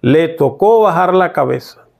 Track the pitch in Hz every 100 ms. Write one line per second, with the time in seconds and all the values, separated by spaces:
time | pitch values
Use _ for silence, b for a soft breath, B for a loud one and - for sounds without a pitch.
0 | 123 147 165 165 139 - 202 226 208 170
1 | 180 185 175 175 131 131 - - _ _